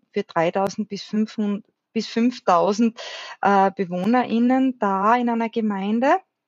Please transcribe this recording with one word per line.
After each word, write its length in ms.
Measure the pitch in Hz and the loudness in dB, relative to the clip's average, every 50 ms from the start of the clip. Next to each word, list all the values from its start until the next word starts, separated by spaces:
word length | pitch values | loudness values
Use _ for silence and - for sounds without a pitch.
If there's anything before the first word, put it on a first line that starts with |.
| _ _ | _ _
für 100 | - 202 | -8 -8
dreitausend 680 | 202 - - 170 160 175 - 202 190 196 180 - 208 - | -6 -4 -2 -2 -2 0 0 -2 -2 -2 -4 -6 -8 -8
bis 120 | 202 190 | -10 -12
fünfhundert, 640 | - - - 214 214 214 - - 208 202 202 202 - _ _ _ _ _ | -10 -6 -2 -2 -2 -2 -4 -4 -4 -4 -4 -6 -8 _ _ _ _ _
bis 140 | - 226 208 | -6 -6 -6
fünftausend, 960 | - - 233 233 254 247 - - - 180 170 170 190 208 196 233 226 226 - - - - - - - - - | -4 -2 0 0 0 -2 -2 0 2 2 4 4 2 2 2 0 0 -2 -4 -12 -14 -14 -14 -16 -16 -8 -2
äh, 300 | - 196 202 196 190 196 | 0 2 4 4 4 2
BewohnerInnen 1080 | 190 - 196 170 180 180 185 214 240 254 - - 214 226 240 247 262 262 262 262 254 - | 2 -2 -6 -4 -4 -2 0 2 2 2 2 0 0 2 2 2 2 2 2 0 -2 -2
da 380 | 214 196 190 190 196 214 240 | -2 -2 0 0 2 2 2
in 140 | 247 240 240 | 2 2 0
einer 200 | 233 226 226 226 | -2 -2 -4 -4
Gemeinde. 680 | - 233 220 214 202 190 190 202 214 233 254 285 339 381 - _ _ _ _ | -4 -4 -2 -2 -2 -2 -2 -2 -2 0 2 2 2 0 -2 _ _ _ _